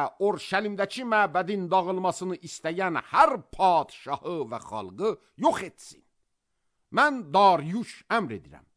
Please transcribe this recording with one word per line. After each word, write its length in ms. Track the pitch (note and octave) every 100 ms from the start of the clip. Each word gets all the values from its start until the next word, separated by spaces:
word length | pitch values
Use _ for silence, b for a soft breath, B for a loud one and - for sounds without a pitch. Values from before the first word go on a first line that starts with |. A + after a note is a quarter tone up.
| C#3 -
Orşəlimdəki 880 | G3+ F3 - G3 G#3 G3 G3 B3 B3
məbədin 640 | G#3+ G3 F3 F3+ G3+ F3
dağılmasını 680 | F#3 F3 F#3 F#3 - F#3 F3
istəyən 640 | E3 - D#3+ E3+ F#3+ D3
hər 380 | - E3+ D#4+ - -
padşahı 920 | - F#3 E3 - - B2 C#3+ D#3+ E3+
və 160 | A#2 A2+
xalqı 560 | - G#2+ F#2+ G2 G#3+ - b
yox 280 | - G3+ -
etsin. 400 | F#3+ - - - _ _ _ _ _ _ _ _ _
Mən 300 | - D4 C4 D#3+
Daryuş 720 | F3 G3 E3+ D3 G#3+ - - -
əmr 300 | A3+ D#3+ G2+
edirəm. 300 | D2 C#2+ _